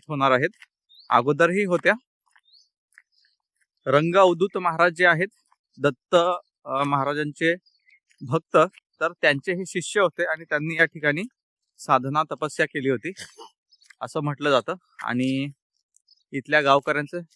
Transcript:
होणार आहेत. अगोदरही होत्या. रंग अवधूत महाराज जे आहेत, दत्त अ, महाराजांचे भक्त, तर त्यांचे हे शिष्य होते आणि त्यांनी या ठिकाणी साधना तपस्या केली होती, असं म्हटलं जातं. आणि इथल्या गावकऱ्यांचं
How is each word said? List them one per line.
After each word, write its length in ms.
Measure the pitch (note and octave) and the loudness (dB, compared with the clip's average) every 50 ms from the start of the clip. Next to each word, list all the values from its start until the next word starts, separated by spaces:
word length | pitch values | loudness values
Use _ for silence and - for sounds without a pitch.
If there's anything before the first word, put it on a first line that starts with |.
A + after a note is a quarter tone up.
| - - | -10 -8
होणार 240 | D3+ C#3 C3+ C3+ | -4 0 2 2
आहेत. 180 | C3 B2 C#3+ F3+ - _ - _ _ _ _ _ _ - - - | 2 2 0 -2 -6 _ -20 _ _ _ _ _ _ -20 -6 0
अगोदरही 540 | - A#2+ A#2+ C#3 D3+ C#3+ E3 E3+ F3+ G3+ G#3 | 2 2 2 2 2 2 2 2 2 0 -2
होत्या. 300 | F#3 F3+ E3+ - F3 G#3+ B3 _ _ _ _ _ _ _ _ _ _ _ - _ _ _ _ _ _ _ - _ _ _ _ _ _ _ _ _ _ _ _ _ _ _ _ - | 0 0 0 2 2 0 0 _ _ _ _ _ _ _ _ _ _ _ -20 _ _ _ _ _ _ _ -20 _ _ _ _ _ _ _ _ _ _ _ _ _ _ _ _ -4
रंग 300 | C3+ C3 D3 D#3 E3+ E3+ | 2 2 2 2 4 4
अवधूत 420 | G3 F#3+ F3+ F3 D#3+ F#3 G3+ - F#3+ | 6 6 6 4 2 -2 -2 -2 -2
महाराज 340 | F3+ F3 E3 D#3+ E3+ F3+ | -2 -2 0 2 2 2
जे 140 | E3 D#3+ F3+ | 2 2 2
आहेत, 220 | F3 E3 D#3 F3+ G#3+ _ _ _ _ _ _ _ _ _ - | 4 4 2 0 -6 _ _ _ _ _ _ _ _ _ 0
दत्त 340 | C3 D3 C#3+ _ _ - - F3 E3+ F3+ F3 F3 - _ _ _ - | 0 0 0 _ _ 2 2 4 4 4 0 -4 -6 _ _ _ -12
अ, 180 | C#3+ C3 C3+ C#3+ | -6 -2 -2 0
महाराजांचे 680 | C#3+ C#3+ C#3 C3+ C#3 D3 D3 D3+ D3 D3 - D#3+ E3 F3 F#3 _ _ _ _ _ _ _ _ _ _ _ - | 0 0 0 0 -2 -2 -4 -6 -6 -6 -4 -2 -2 -2 -2 _ _ _ _ _ _ _ _ _ _ _ -18
भक्त, 360 | D3 A#2 C#3 E3 - _ - E3 D#3+ F#3+ _ _ _ _ _ - | -10 -4 -4 -4 -4 _ 4 4 4 4 _ _ _ _ _ -4
तर 100 | D#3 E3+ F3 - | -4 -4 -4 0
त्यांचे 320 | - D#3 C#3+ C#3 - - F3+ | 2 2 2 2 -2 -6 -6
हे 120 | F3+ F#3+ - | -6 -6 -8
शिष्य 340 | - F#3 D#3+ - - G#3+ | -8 -8 -6 -4 0 0
होते 220 | G3 E3+ - - F3 | 0 0 0 -2 -6
आणि 180 | E3+ D#3+ D#3+ E3 | -4 -6 -8 -8
त्यांनी 320 | - D#3 D3 D3+ D#3+ D#3+ D#3+ | -6 -4 -4 -4 -4 0 0
या 80 | E3 D#3 | 0 0
ठिकाणी 360 | - E3 D3 D3 C#3+ D#3+ G#3 B3+ _ _ _ _ _ _ _ _ _ - | 0 -4 -2 -2 -2 -2 -4 -10 _ _ _ _ _ _ _ _ _ -14
साधना 440 | - - C#3+ B2+ B2 C3+ C#3+ D3+ D#3 - | -2 0 0 0 0 0 -2 -2 -2 -2
तपस्या 340 | D3 C3+ D#3 D3 - - D#3+ | -4 -6 -6 -8 -2 -2 -4
केली 240 | D3+ - D3+ B2+ C3+ | -2 -2 -4 -2 -2
होती, 220 | C3 A2+ - E3 F#3+ - - - - - - - _ _ _ _ _ _ _ _ _ - | -2 -2 -4 -10 -12 -12 -18 -20 -20 -20 -20 -20 _ _ _ _ _ _ _ _ _ -14
असं 200 | A#2+ B2 - D#3+ D3 | -14 -10 -8 -6 -4
म्हटलं 260 | D3 C#3+ - C#3+ D3 | -4 -6 -2 -2 -2
जातं. 240 | C#3 B2 A2 - F3+ F#3 _ _ _ - - | -2 -2 -4 -8 -10 -12 _ _ _ -14 -10
आणि 440 | - A#2 B2 B2+ C3 C3 C3+ C#3 C#3+ C#3 _ _ _ _ _ _ _ _ _ _ _ _ _ _ _ - | -6 -4 -4 -2 -2 -4 -4 -6 -8 -10 _ _ _ _ _ _ _ _ _ _ _ _ _ _ _ -10
इथल्या 280 | C#3 - - D3+ D3+ | -10 -6 0 0 2
गावकऱ्यांचं 600 | D3 C#3 C#3 C#3 - - D3 D3 D3 - - F3 E3+ _ _ | 4 4 4 4 2 0 -2 -2 -4 -6 -8 -12 -12 _ _